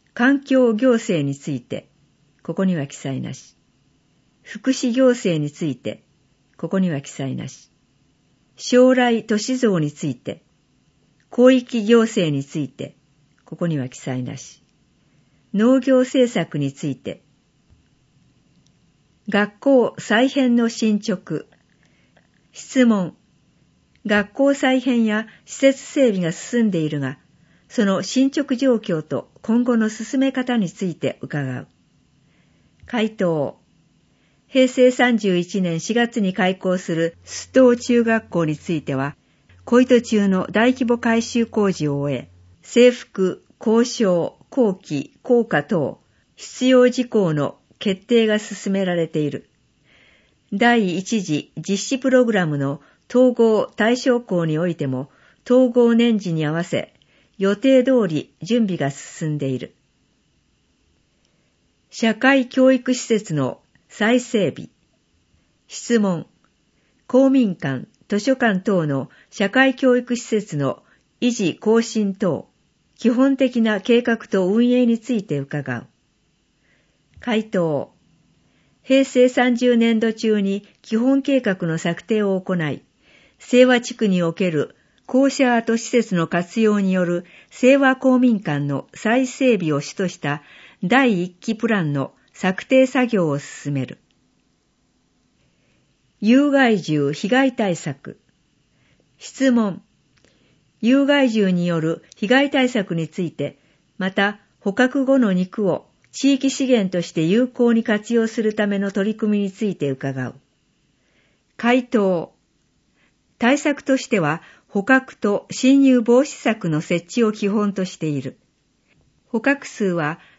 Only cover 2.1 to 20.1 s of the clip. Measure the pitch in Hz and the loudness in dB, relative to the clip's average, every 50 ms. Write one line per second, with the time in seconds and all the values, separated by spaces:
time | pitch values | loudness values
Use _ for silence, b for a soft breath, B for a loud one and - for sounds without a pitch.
2.1 | _ _ _ _ _ _ _ - 165 - 190 190 180 160 139 139 - - - 143 | _ _ _ _ _ _ _ -10 -4 -2 0 0 0 -2 -4 -8 -10 -12 -10 -8
3.1 | 135 131 - - 135 - - - _ _ _ _ _ _ _ _ _ _ _ _ | -8 -6 -8 -10 -12 -16 -18 -20 _ _ _ _ _ _ _ _ _ _ _ _
4.1 | _ _ _ _ _ _ _ - - 208 - 262 262 - - 254 226 254 262 254 | _ _ _ _ _ _ _ -18 -18 -8 -4 -4 -2 -2 -2 -2 0 4 4 4
5.1 | 247 240 - 196 170 156 147 147 - - 180 156 131 - _ 107 - - _ _ | 4 2 0 -2 -2 -2 -2 -4 -6 -6 -6 -6 -6 -6 _ -10 -10 -10 _ _
6.1 | _ _ _ _ _ _ _ _ _ _ - 165 190 190 190 180 156 143 143 - | _ _ _ _ _ _ _ _ _ _ -8 -4 -2 0 0 0 -2 -4 -8 -10
7.1 | - - 143 135 131 123 117 131 - - - _ _ _ _ _ _ _ _ _ | -12 -10 -8 -8 -8 -8 -10 -12 -14 -18 -20 _ _ _ _ _ _ _ _ _
8.1 | _ _ _ _ _ _ _ _ _ _ - - 254 247 254 254 262 254 247 240 | _ _ _ _ _ _ _ _ _ _ -6 0 4 6 6 6 6 4 2 2
9.1 | 233 226 208 - 220 214 214 - 262 254 254 226 190 170 156 147 151 - - 151 | 0 -2 -2 -2 -2 -2 -2 -4 -4 0 0 0 2 2 -2 -2 -4 -6 -6 -6
10.1 | 127 - _ - - - _ _ _ _ _ _ _ _ _ _ _ _ _ _ | -6 -6 _ -12 -12 -12 _ _ _ _ _ _ _ _ _ _ _ _ _ _
11.1 | _ _ _ _ - - 247 254 262 254 247 - - 233 208 202 233 233 226 226 | _ _ _ _ 0 4 6 6 6 6 2 -2 -4 -4 2 4 4 4 4 2
12.1 | 220 220 175 156 143 139 135 - - 156 143 131 - - 135 131 - _ _ _ | 0 -2 -2 0 0 -2 -4 -6 -6 -8 -8 -8 -8 -12 -12 -12 -12 _ _ _
13.1 | _ _ _ _ _ _ _ - - - 175 170 160 143 123 127 - - - 147 | _ _ _ _ _ _ _ -18 -8 -6 -4 -2 -2 -2 -4 -6 -10 -12 -10 -8
14.1 | 127 127 127 120 113 131 - - - _ _ _ _ _ _ _ _ _ _ _ | -6 -6 -6 -8 -10 -14 -16 -20 -20 _ _ _ _ _ _ _ _ _ _ _
15.1 | _ _ _ _ _ _ _ _ - 190 214 240 262 269 254 277 262 254 254 254 | _ _ _ _ _ _ _ _ -2 0 4 4 4 4 4 2 2 2 2 2
16.1 | - 277 254 233 - 190 165 - - 147 143 139 135 - - 151 131 - _ 107 | 2 2 0 2 0 -4 -6 -4 -4 -4 -4 -4 -6 -6 -6 -6 -6 -6 _ -12
17.1 | 87 - _ _ _ _ _ _ _ _ _ _ _ _ _ _ _ _ _ _ | -12 -12 _ _ _ _ _ _ _ _ _ _ _ _ _ _ _ _ _ _
18.1 | _ _ _ _ _ _ _ _ _ _ _ _ _ _ _ _ _ _ _ _ | _ _ _ _ _ _ _ _ _ _ _ _ _ _ _ _ _ _ _ _
19.1 | _ _ _ - 202 202 208 202 - _ - 277 277 254 233 - - - - - | _ _ _ -4 -2 -2 -2 -2 -6 _ 0 4 4 4 4 2 -2 -8 -6 -2